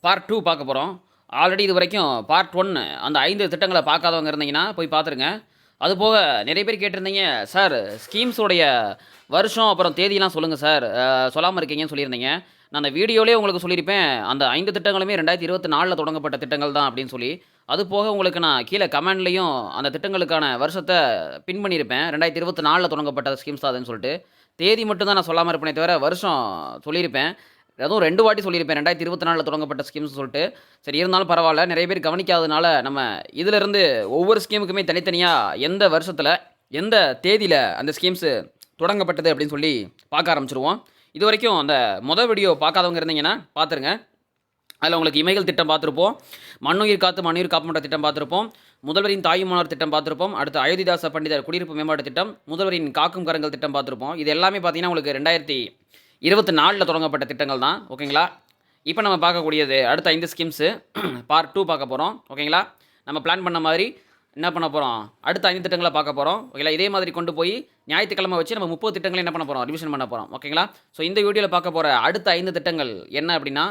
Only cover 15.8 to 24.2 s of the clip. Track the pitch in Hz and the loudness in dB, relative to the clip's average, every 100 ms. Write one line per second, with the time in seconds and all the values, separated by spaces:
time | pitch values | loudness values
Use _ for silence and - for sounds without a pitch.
15.8 | 185 170 156 156 147 135 135 147 147 143 | 2 0 -2 -2 -4 -6 -4 -2 0 2
16.8 | 139 120 131 127 120 175 _ _ - 147 | 0 0 -8 -6 -6 -8 _ _ -6 -4
17.8 | 196 196 214 202 185 175 165 135 120 196 | 0 0 0 2 0 2 2 2 0 -2
18.8 | 190 147 175 190 185 180 180 135 104 73 | 0 0 0 0 0 0 0 -2 -4 -4
19.8 | 139 127 202 190 165 165 151 123 147 180 | -4 -4 -4 -2 0 0 0 0 -2 -4
20.8 | 156 180 139 104 80 67 - 185 202 175 | 0 2 4 0 -4 -10 -8 -4 -2 -2
21.8 | 127 123 160 147 165 160 175 175 156 165 | 0 -2 -2 0 0 0 -6 -2 2 2
22.8 | 175 147 147 135 139 135 - 143 139 127 | 2 0 -2 -2 -4 -4 -6 -4 -4 -4
23.8 | 120 113 123 165 | -6 -8 -6 -6